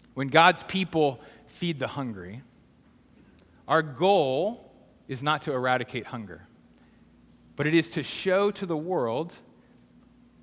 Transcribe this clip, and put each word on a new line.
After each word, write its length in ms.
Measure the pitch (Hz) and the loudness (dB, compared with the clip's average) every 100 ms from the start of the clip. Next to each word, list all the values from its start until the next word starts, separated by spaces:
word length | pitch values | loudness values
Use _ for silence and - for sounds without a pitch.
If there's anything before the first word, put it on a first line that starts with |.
| - | -14
When 140 | 131 135 | -8 2
God's 360 | 156 175 170 | 6 6 4
people 580 | - 190 175 165 147 127 - - - | -2 -4 0 2 2 0 -14 -20 -18
feed 340 | - 175 147 | -6 -4 -2
the 80 | 127 | -4
hungry, 540 | 143 127 95 87 120 - _ _ _ _ _ _ _ - - _ - - | -6 -8 -8 -12 -14 -18 _ _ _ _ _ _ _ -20 -20 _ -12 0
our 140 | 160 | 2
goal 920 | 156 127 190 196 135 131 202 240 - - - _ - | 2 0 4 4 4 0 -2 -4 -16 -20 -20 _ -12
is 140 | 127 | -4
not 220 | 147 151 | -2 -2
to 100 | 160 | -2
eradicate 540 | 131 127 127 120 120 - | -2 0 0 -2 -8 -8
hunger, 400 | 120 101 85 - - - _ _ _ _ _ - - - - | -10 -12 -16 -20 -20 -20 _ _ _ _ _ -20 -20 -14 -4
but 120 | 147 | 2
it 60 | |
is 180 | 165 156 | 4 2
to 120 | 156 | -4
show 480 | 135 - 190 190 202 | -6 -4 0 2 2
to 140 | 202 185 | -2 -4
the 120 | 156 | -4
world 580 | 170 175 117 123 170 - - _ _ _ _ - - _ - _ | -2 -2 0 -2 -4 -10 -20 _ _ _ _ -20 -20 _ -20 _